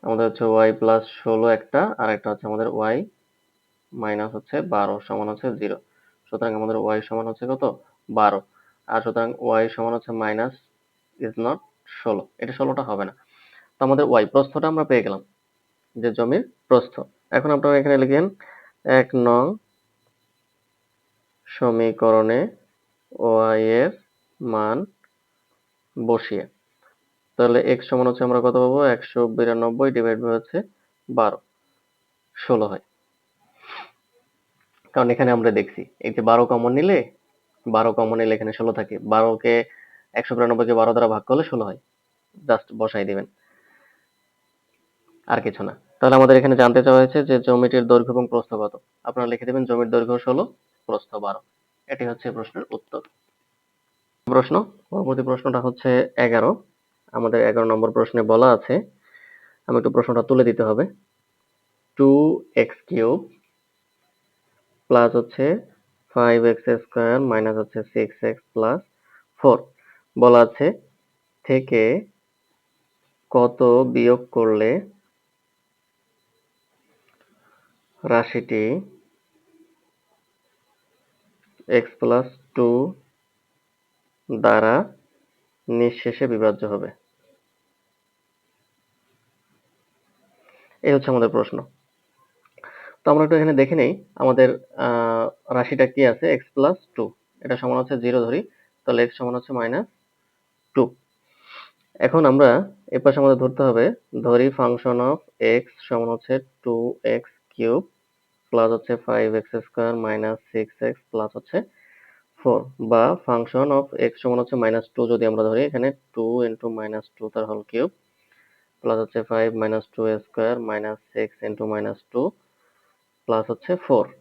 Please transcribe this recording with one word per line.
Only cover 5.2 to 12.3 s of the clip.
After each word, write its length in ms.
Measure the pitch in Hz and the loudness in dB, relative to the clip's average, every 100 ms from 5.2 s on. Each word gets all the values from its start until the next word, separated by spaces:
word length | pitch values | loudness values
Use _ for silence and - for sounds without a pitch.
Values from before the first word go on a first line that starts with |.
| 104 | -8
হচ্ছে 180 | 104 131 107 | -8 -8 -8
জিরো। 180 | 104 101 _ _ _ _ _ | -8 -10 _ _ _ _ _
সুতরাং 260 | 110 117 110 | -6 -6 -4
আমাদের 180 | 110 110 | -4 -4
ওয়াই 180 | 107 107 107 | -2 -4 -6
সমান 160 | 113 113 | -8 -8
হচ্ছে 140 | 113 123 | -10 -8
কত? 120 | 131 135 - _ _ _ | -4 -4 -6 _ _ _
বারো। 320 | 110 107 101 - _ _ _ - | 2 2 0 -8 _ _ _ -6
আর 80 | 113 | -6
সুতরাং 260 | 113 117 117 120 | -4 -4 -6 -6
ওয়াই 200 | 120 113 113 | -2 0 -2
সমান 180 | - 117 117 | -4 -6 -6
হচ্ছে 160 | - 113 | -8 -6
minus 320 | 107 107 123 131 _ _ _ _ _ _ | -4 -4 -6 -8 _ _ _ _ _ _
is 160 | 117 113 | -12 -6
not 140 | 113 170 _ _ _ - | -6 -6 _ _ _ -10
ষোলো, 240 | 120 104 - | -6 -6 -8